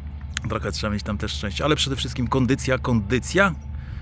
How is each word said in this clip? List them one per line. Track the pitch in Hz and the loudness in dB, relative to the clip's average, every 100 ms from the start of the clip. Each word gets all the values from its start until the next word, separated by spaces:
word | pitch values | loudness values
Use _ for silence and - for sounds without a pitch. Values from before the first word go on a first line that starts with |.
| - - - - 101 | -10 -10 -6 -6 -2
Trochę | 107 104 | -2 -2
trzeba | - 110 | -2 0
mieć | 104 | 0
tam | - 104 | -2 -2
też | 107 | -2
szczęście, | - 104 - | -4 -4 0
ale | 143 151 | 2 2
przede | - 127 | 2 0
wszystkim | 127 123 120 | -2 -2 0
kondycja, | 135 123 135 - 127 | 2 4 2 2 0
kondycja | 127 117 98 123 - 175 196 - - - - - | 2 2 2 0 2 4 4 2 -6 -10 -8 -10